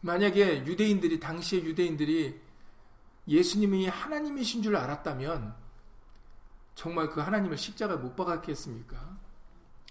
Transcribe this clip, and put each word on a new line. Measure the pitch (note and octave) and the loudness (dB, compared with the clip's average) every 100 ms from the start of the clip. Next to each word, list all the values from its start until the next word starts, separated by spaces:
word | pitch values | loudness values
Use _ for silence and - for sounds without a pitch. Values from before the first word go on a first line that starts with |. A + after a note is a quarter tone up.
만약에 | E3+ F3 G3+ F#3+ G3 D3 C3 | -2 4 4 6 6 4 0
유대인들이, | F3 G#3+ G3+ E3+ D#3+ | 2 4 4 4 0
당시의 | - E3 F3+ F#3 | -2 -6 0 0
유대인들이 | D#3+ D#3+ F3 D3+ D3+ D#3+ C#3+ - - - - - - - - - - | 0 0 0 2 2 2 0 -4 -16 -20 -20 -20 -20 -20 -20 -18 2
예수님이 | D3+ F3 G3+ G#3 F#3+ F#3 | 4 6 4 4 4 2
하나님이신 | - C#4+ D4+ D4 C#4 B3 A#3 | -2 -4 -4 -4 -2 -4 -2
줄 | G#3+ | 2
알았다면 | G3+ B2+ D3 E3 C3+ C3+ E3+ G#2+ A2 - - - - - - - - - - - | 2 0 -4 -4 -4 -4 -4 -4 -10 -16 -18 -20 -20 -20 -20 -20 -20 -20 -20 -20
정말 | - E3 E3+ D#3 | -10 -4 -2 -2
그 | D#3 | -2
하나님을 | D3+ G#3 F#3+ D3 | 0 0 0 -2
십자가에 | - - G#3 E3 | -6 -4 -2 -2
못 | B2 - | -4 -4
박았겠습니까? | F3 E3+ E3 D3 - A2+ A#2 - C#3 F#3+ - - - - - - - | -2 -2 -4 -8 -8 -10 -10 -10 -10 -12 -14 -16 -18 -20 -20 -20 -20